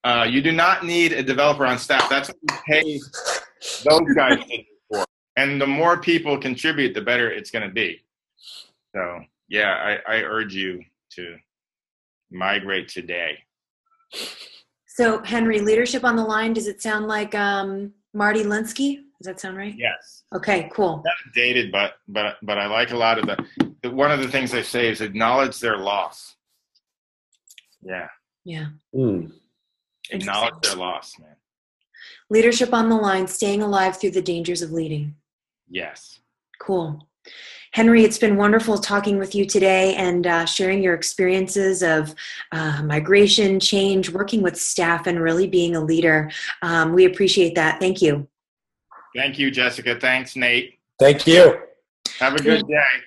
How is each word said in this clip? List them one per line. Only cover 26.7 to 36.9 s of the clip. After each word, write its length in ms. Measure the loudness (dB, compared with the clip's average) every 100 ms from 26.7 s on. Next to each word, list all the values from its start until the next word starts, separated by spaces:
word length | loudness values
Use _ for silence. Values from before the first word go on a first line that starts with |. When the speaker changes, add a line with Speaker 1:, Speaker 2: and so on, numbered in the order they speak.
| _ _ _ _ _ _ _ _ -20 _ _
Speaker 1:
Yeah. 260 | -14 -12 -12 -18 _ _
Speaker 2:
Yeah. 240 | -14 -12 -12 -14 _
Speaker 3:
Hmm. 340 | -4 -2 -2 -6 -18 _ _ _ _ _ _ -12
Speaker 1:
Acknowledge 420 | -10 -4 -2 -4
Speaker 2:
Interesting. 80 | -2 -6 -4
Speaker 1:
their 80 | -8
loss, 320 | -8 -12 -20
man. 160 | -20 _ _ _ _ _ _ -20 -20 -20 _
Speaker 2:
Leadership 440 | 4 4 2 0
on 160 | 2 2
the 60 | 2
Line, 320 | 2 -2 -4
staying 340 | -4 -2 -2
alive 360 | 0 0 0 -2
through 120 | -2
the 100 | -2
dangers 400 | -4 -4 -4 -6
of 100 | -6
leading. 440 | -6 -4 -6 -6 -10 _ _ _ _ _
Speaker 1:
Yes. 500 | -12 -12 -14 -20 -20 _ _ _ -16
Speaker 2:
Cool. 480 | -4 -4 -4